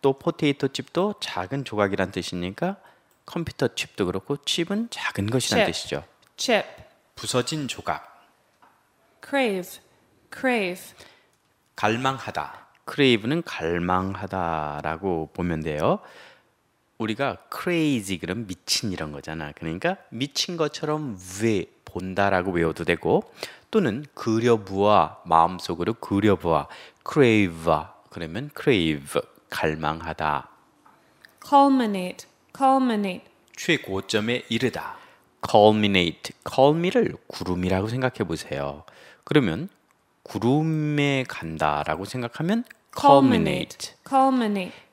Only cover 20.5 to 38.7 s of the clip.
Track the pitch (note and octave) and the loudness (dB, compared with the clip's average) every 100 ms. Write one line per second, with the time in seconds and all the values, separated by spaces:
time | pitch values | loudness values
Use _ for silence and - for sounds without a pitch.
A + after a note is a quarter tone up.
20.5 | E3+ D3+ - D3 D#3 D3 F#2+ F#2 F#2+ A2+ | -2 -4 -4 -4 -4 -6 -10 -12 -2 0
21.5 | G#2 D#2+ _ - F#2 F#2 F#2 G2+ F#2 F2+ | 0 -4 _ -12 -8 -6 0 2 2 0
22.5 | F2 E2 D#2 E2 E2+ E2 D3+ - - - | 0 0 0 -2 0 2 0 0 -14 -16
23.5 | - _ A3 D#3 A2 D3 - - A2 A#2+ | -16 _ 0 2 -2 -8 -8 0 2 4
24.5 | A2+ G2 F#2+ G#2 G#2 D2+ - F2 E2 E2 | 2 2 2 4 6 4 -2 4 6 6
25.5 | F2+ - E2 F2 A#2 - G2+ G#2 F#2+ F2 | 2 -8 -4 -2 -4 -2 2 4 4 2
26.5 | D#2+ C#2+ - - _ - D#3 B2+ A2 F#2+ | 0 0 -16 -20 _ -4 4 6 6 4
27.5 | E2 E2 D#2 D2 - _ - D#2+ F2 D3 | 0 0 0 0 -18 _ -12 -10 -10 -12
28.5 | - - A2+ E2 D2 C#2+ - - _ _ | -4 2 2 2 -2 -2 -4 -4 _ _
29.5 | - E2 D#2 D2+ D#2+ E2 D#2 D#2 C#2+ - | -4 -2 -2 -4 -6 -8 -4 -2 -2 -6
30.5 | _ _ _ _ _ _ _ - _ - | _ _ _ _ _ _ _ -20 _ 4
31.5 | C#4+ C#4 C4+ A3+ G3 F3+ - - _ _ | 6 6 4 2 -2 -6 -10 -18 _ _
32.5 | - C4+ C4+ B3+ G#3+ G3+ F3+ - _ _ | 0 2 4 2 0 -2 -6 -14 _ _
33.5 | - - D#3 - F#2+ - A2 A2 B2 - | -8 0 0 0 -6 0 0 0 -2 -2
34.5 | A2+ B2 E2 - - - _ _ _ - | 0 0 -2 -10 -14 -20 _ _ _ 4
35.5 | A2+ G#2+ G#2+ G#2 G2 E2+ - - - - | 8 8 8 4 4 2 -2 -16 -14 -6
36.5 | - C#3 D#3 F3 B3 - - _ - F2 | 4 4 4 0 0 0 -4 _ -10 -4
37.5 | F2+ F#2 F#2 G#2+ B2 B2+ - F#2 E2 - | -2 0 0 0 0 -2 -2 -4 -4 -6
38.5 | C#2 C#2+ | -6 -6